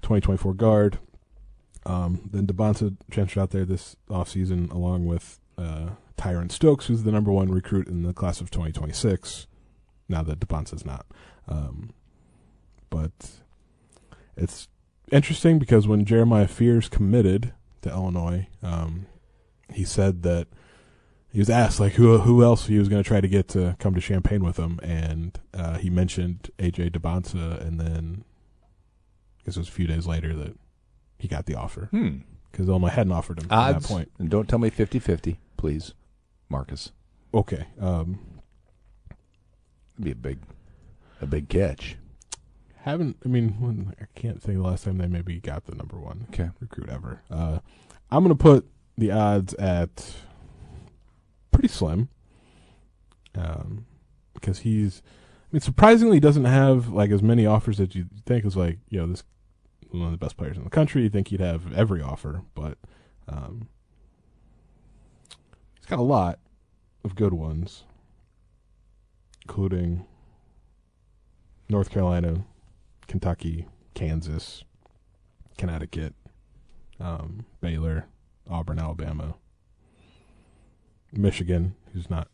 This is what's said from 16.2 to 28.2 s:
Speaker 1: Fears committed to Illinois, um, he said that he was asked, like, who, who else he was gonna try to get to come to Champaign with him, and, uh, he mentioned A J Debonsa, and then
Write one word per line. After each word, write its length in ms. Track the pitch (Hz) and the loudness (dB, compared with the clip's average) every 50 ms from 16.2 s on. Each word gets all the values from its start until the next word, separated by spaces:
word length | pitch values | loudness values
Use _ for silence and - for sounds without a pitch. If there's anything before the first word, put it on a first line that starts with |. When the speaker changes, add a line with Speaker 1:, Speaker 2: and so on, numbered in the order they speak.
| 113 120 117 107 104 95 | 6 6 6 4 4 2
Speaker 1:
Fears 400 | - - 117 120 120 117 110 - | 2 2 4 4 4 4 2 0
committed 640 | - - 104 95 107 123 107 95 92 101 117 120 - _ _ _ - _ | 0 0 2 4 4 4 4 4 4 2 0 -4 -10 _ _ _ -20 _
to 80 | - - | -10 -8
Illinois, 580 | - 92 92 92 87 87 85 85 87 92 95 - - - | -6 -4 -4 -2 -2 -2 -2 -2 -4 -4 -6 -8 -12 -12
um, 440 | - 90 85 85 82 80 80 87 98 - - - _ _ _ _ _ _ _ _ _ _ | -8 -6 -4 -4 -4 -6 -8 -10 -12 -14 -20 -20 _ _ _ _ _ _ _ _ _ _
he 140 | - 104 95 | -6 -6 -6
said 380 | 90 - - 98 98 92 87 | -4 0 2 2 2 0 0
that 260 | 85 87 87 85 82 _ - - _ _ _ _ _ _ _ _ _ _ _ _ _ _ | 0 0 0 0 -2 _ -14 -20 _ _ _ _ _ _ _ _ _ _ _ _ _ _
he 80 | - 104 | 0 0
was 100 | 101 104 | 2 4
asked, 280 | 113 120 117 104 - - | 4 4 4 4 2 2
like, 140 | 104 98 | 2 2
who, 240 | - - 120 117 113 110 | 6 8 8 10 10 8
who 240 | 90 117 120 120 | 8 6 8 8
else 240 | 120 120 120 110 - - | 8 8 8 4 2 2
he 100 | 107 104 | 2 4
was 100 | 101 98 | 4 4
gonna 140 | 104 104 | 2 2
try 180 | 95 - 113 101 | 2 2 2 2
to 80 | 95 95 | 2 4
get 200 | 95 98 92 - | 2 2 2 2
to 280 | - 98 90 87 90 - | 0 0 0 0 -2 -2
come 160 | - 101 92 | -2 0 0
to 60 | 90 | 0
Champaign 420 | - - 101 92 90 - 107 101 | -2 -2 -2 0 0 0 0 0
with 140 | 92 85 - - | 0 -2 -2 -2
him, 220 | 82 82 85 82 | -4 -4 -6 -6
and, 560 | - 85 85 82 80 80 78 80 82 85 - - - _ | -6 -6 -4 -4 -2 -4 -4 -6 -6 -8 -10 -12 -16 _
uh, 240 | - 92 85 82 82 | -10 -8 -6 -6 -6
he 140 | 82 - 92 | -4 -4 -2
mentioned 600 | 90 90 92 90 - - 87 87 90 87 - - - - | 0 0 0 0 -2 -4 -4 -4 -6 -8 -12 -16 -10 -4
A 120 | 95 87 | -4 -4
J 180 | 87 - 87 85 | -2 -2 -4 -4
Debonsa, 720 | 85 85 82 85 85 92 90 - - 90 82 82 82 - | -4 -4 -4 -2 -4 -4 -4 -6 -6 -6 -6 -6 -8 -8
and 180 | - 80 82 82 | -8 -8 -6 -4
then 460 | 82 82 82 80 82 80 87 98 | -4 -4 -4 -6 -6 -8 -10 -12